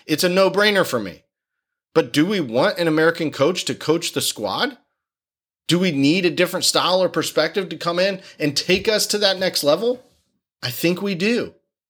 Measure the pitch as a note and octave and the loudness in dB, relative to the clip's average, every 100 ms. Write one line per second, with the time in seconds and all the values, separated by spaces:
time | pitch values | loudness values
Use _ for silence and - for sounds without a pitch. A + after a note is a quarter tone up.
0 | - D#3 - F#3 F#3+ F3 G#3 G3 E3 A#2+ | -4 0 2 4 2 4 2 2 0 -2
1 | G2 D#2 _ _ _ _ _ _ _ D#3+ | -6 -14 _ _ _ _ _ _ _ 0
2 | C#3 C#3 E3+ G#3 C3 A#2 F#3 F3 E3 D#3 | 2 0 2 0 0 2 2 2 0 2
3 | D#3+ E3 D#3 - C#3+ F#3 - - - D#3+ | 2 0 -6 0 0 0 -6 -4 -2 -2
4 | D#3+ C#3 - - G2+ A#2 B3 B3 _ _ | -2 -4 -4 -4 -4 -2 -4 -6 _ _
5 | _ _ _ _ _ _ - F3 F#3 C#3 | _ _ _ _ _ _ -2 0 0 2
6 | C#3 F#3 F3+ D3 F3 F3+ - D#3+ D3+ F#3 | 2 4 0 0 -2 0 0 0 2 2
7 | F3+ E3+ - - D#3+ G3 F3 E3 F3 F3 | 2 0 -2 0 0 -2 -6 -6 -4 0
8 | F#3+ F#3+ - - D3+ C#3 - F#3 F#3+ G#3+ | 0 -2 -12 -4 -2 -2 0 0 2 0
9 | - G#3 G3+ F#3 F#3 - C#3+ D#3 A#3 B3 | 0 0 0 0 -2 0 0 2 0 -4
10 | _ _ _ _ _ _ B2 B2 E3 F3+ | _ _ _ _ _ _ -10 -2 -2 0
11 | G3+ F3 G3+ A#3+ F2 _ _ _ | -4 -2 -2 -2 -4 _ _ _